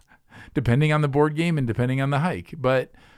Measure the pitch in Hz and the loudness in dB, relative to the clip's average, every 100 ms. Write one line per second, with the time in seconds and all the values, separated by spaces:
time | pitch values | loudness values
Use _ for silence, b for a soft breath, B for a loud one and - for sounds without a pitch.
0 | _ _ _ - - 147 113 123 151 151 | _ _ _ -20 -8 -4 0 2 2 2
1 | 147 143 151 151 170 156 120 110 123 131 | 2 2 2 2 0 0 -2 -2 -2 0
2 | 139 139 180 147 - 160 127 131 127 B | 0 0 -2 -4 -10 -4 0 0 -2 B
3 | B | B